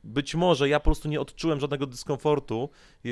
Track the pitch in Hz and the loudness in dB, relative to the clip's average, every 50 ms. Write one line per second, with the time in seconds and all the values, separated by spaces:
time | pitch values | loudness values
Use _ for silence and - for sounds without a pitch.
0 | - 107 107 143 139 - - 165 180 180 160 127 143 139 147 143 - 156 151 - | -14 -6 -4 -4 -4 -2 0 2 4 4 4 4 4 2 2 4 4 4 2 2
1 | - 151 151 139 127 - - - 165 165 151 135 143 135 139 135 139 131 123 - | 0 -4 -4 -4 -6 -8 -8 -4 -2 -2 0 0 -2 -2 -2 -4 -4 -6 -6 -8
2 | - - 139 123 - 151 147 139 - - 110 113 131 151 - - - - - _ | -6 -6 -4 0 2 2 2 2 0 -2 -4 -4 -4 -6 -10 -14 -20 -20 -18 _
3 | - 120 | -8 -4